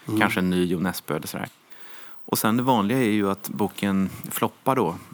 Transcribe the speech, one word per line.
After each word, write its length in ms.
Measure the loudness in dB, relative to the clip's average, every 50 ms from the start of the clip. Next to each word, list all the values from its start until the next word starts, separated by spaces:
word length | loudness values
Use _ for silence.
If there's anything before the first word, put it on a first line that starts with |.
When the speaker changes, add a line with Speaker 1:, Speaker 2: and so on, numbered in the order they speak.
| -8
Speaker 1:
Mm. 140 | -4 0 2
Speaker 2:
Kanske 200 | 2 2 2 2
en 100 | 2 2
ny 140 | 2 2 2
Jo 160 | 2 0 0
Nesbø 360 | 0 -2 -2 -4 -4 -4 -4
eller 100 | -4 -6
sådär. 220 | -8 -10 -10 -10 -12 -14 _ _ -20 -20 -20 -20 -20 -20 -20 -20 -20 -20 -12 -6
Och 140 | -4 -2 0
sen 180 | 2 2 2
det 60 | 2
vanliga 360 | 2 4 4 4 4 2 2 2
är 120 | 2 2
ju 200 | 2 2 2 0
att 180 | -2 -4 -6 -8
boken 600 | -4 -2 -2 -2 -2 -2 -2 0 2 0 0 -2 -4 -8 -12 -8
floppar 460 | -6 -4 -4 -4 -4 -4 -2 0 2
då. 180 | 2 2 0 -2 -6 -10 -18